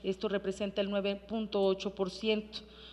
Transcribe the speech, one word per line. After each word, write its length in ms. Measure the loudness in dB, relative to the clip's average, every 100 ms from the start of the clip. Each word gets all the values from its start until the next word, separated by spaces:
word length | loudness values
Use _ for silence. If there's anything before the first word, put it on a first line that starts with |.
esto 260 | -4 0 0
representa 540 | 0 0 -2 -2 0
el 80 | 0
nueve 260 | 2 0 -2
punto 480 | -2 -4 0 4
ocho 300 | 4 4 0
por 160 | -2 -2
ciento. 500 | 0 2 2 0 -10 -14 -18 -20